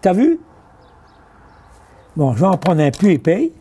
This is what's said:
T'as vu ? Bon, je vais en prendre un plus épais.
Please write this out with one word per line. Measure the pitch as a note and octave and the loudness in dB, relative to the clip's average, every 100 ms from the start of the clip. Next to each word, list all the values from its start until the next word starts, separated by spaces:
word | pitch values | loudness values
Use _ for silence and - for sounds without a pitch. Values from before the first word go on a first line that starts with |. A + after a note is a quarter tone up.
T'as | G3 | 0
vu ? | F#3 C#4+ E4 - - _ _ - - _ _ _ _ - - - - - - - - | 2 0 -2 -8 -20 _ _ -20 -20 _ _ _ _ -20 -20 -20 -20 -20 -20 -18 -4
Bon, | C#3+ | -2
je | A2+ | 0
vais | F#3 | 0
en | F3+ | 0
prendre | - E3 | -2 0
un | D3 | 0
plus | - G3+ | 0 0
épais. | D#3 D#3+ F3+ D#4+ - | 0 0 -2 -2 -6